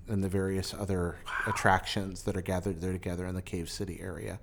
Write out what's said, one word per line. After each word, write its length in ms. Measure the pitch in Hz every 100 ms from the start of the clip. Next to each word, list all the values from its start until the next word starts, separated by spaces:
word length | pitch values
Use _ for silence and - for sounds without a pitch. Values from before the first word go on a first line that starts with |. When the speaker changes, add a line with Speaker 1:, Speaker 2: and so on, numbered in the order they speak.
| -
Speaker 1:
and 160 | 101
the 60 | 95
various 440 | 95 95 95 92
other 440 | - 98 90 87 85 -
Speaker 2:
Wow. 280 | - -
Speaker 1:
attractions 720 | - 104 95 - 107 95 92
that 120 | - 95
are 40 |
gathered 400 | 90 92 98 82
there 100 | 92
together 320 | 92 92 87 90
in 100 | 90
the 60 |
Cave 280 | - 90 82
City 300 | - 92 78
area. 380 | 92 82 104 -